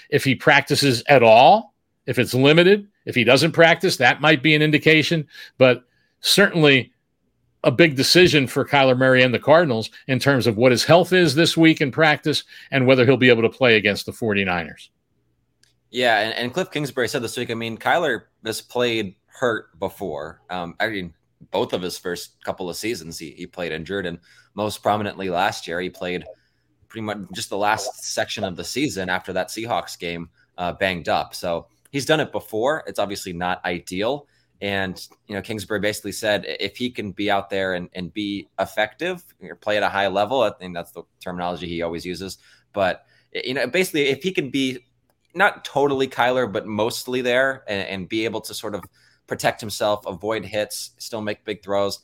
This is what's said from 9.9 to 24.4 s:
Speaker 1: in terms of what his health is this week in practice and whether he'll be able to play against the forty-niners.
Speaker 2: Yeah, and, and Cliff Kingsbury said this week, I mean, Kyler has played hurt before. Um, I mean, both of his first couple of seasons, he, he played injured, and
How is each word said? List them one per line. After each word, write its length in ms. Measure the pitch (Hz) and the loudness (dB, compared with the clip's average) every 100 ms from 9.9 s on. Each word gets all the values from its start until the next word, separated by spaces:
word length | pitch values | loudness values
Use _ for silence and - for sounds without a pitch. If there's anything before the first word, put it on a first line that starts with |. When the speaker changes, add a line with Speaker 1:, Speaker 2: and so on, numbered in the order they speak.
| - - | -12 -4
Speaker 1:
in 100 | 131 | 0
terms 300 | 139 139 131 | 2 2 2
of 100 | 101 | 4
what 140 | 127 | 4
his 120 | 117 | 4
health 300 | - 165 175 | 4 4 6
is 220 | 185 170 131 | 4 4 4
this 200 | 165 - | 2 6
week 240 | 160 160 | 4 4
in 120 | 147 | -2
practice 520 | 123 160 147 156 143 - - - | 2 2 2 -2 -4 -6 -20 -4
and 160 | 139 127 | 0 4
whether 180 | 131 120 | 6 6
he'll 120 | 131 | 4
be 120 | 127 | 6
able 140 | 117 | 4
to 60 | 113 | 2
play 260 | - 127 110 | 2 4 4
against 300 | 101 95 - | 2 -2 -6
the 80 | |
forty-niners. 760 | - 117 101 95 87 82 - - _ _ _ _ _ _ _ _ _ _ | -6 -4 -2 -2 -4 -6 -14 -20 _ _ _ _ _ _ _ _ _ _
Speaker 2:
Yeah, 280 | 120 123 110 | -2 2 2
and, 120 | 110 | 0
and 200 | 110 120 | -4 -6
Cliff 180 | 151 180 | -4 -6
Kingsbury 360 | 147 147 123 113 | -6 -6 -4 -4
said 140 | 139 | -4
this 160 | 113 - | -6 -8
week, 140 | 117 | -6
I 20 | |
mean, 240 | 117 113 110 | -6 -8 -6
Kyler 460 | 131 151 165 107 - _ 110 | 0 0 0 -4 -8 _ -10
has 160 | 107 | -8
played 540 | - 123 123 113 98 - _ | -8 -4 -2 -2 -6 -10 _
hurt 500 | - 127 107 - _ | -4 -2 -2 -8 _
before. 640 | 95 - 95 73 78 87 _ | -10 -8 -10 -10 -12 -16 _
Um, 260 | 90 87 - | -10 -10 -6
I 80 | 107 | -6
mean, 260 | 104 87 _ _ _ - | -4 -10 _ _ _ -6
both 200 | 92 123 | -4 -2
of 100 | 117 | -4
his 160 | 87 - | -6 -8
first 440 | 92 87 - _ | -8 -8 -10 _
couple 240 | - 92 92 | -10 -8 -8
of 80 | 82 | -8
seasons, 440 | 107 113 80 82 | -8 -8 -10 -14
he, 120 | 78 | -16
he 140 | - 87 | -16 -16
played 260 | - 87 | -10 -8
injured, 360 | 78 78 98 90 | -8 -8 -8 -8
and 100 | 85 _ _ | -10 _ _